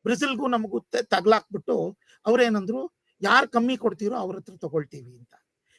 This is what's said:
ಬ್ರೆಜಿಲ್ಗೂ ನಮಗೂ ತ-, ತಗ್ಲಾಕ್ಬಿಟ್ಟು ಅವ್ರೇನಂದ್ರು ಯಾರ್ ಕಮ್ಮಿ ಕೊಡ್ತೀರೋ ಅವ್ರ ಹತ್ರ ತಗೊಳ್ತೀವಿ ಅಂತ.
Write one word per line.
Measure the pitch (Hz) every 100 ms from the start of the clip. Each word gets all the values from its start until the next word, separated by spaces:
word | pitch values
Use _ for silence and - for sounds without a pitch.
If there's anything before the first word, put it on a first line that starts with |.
ಬ್ರೆಜಿಲ್ಗೂ | - 233 285 254 269
ನಮಗೂ | 233 214 226
ತ-, | - 240
ತಗ್ಲಾಕ್ಬಿಟ್ಟು | 220 190 190 220 - 196 - 233 170 202 _ _ 214
ಅವ್ರೇನಂದ್ರು | 247 240 208 190 254 349 - _ _
ಯಾರ್ | 196 247 240
ಕಮ್ಮಿ | 233 240 254
ಕೊಡ್ತೀರೋ | 233 180 208
ಅವ್ರ | 240 190 196
ಹತ್ರ | - 190
ತಗೊಳ್ತೀವಿ | 160 156 143 143 123 123
ಅಂತ. | 120 _ _ _ _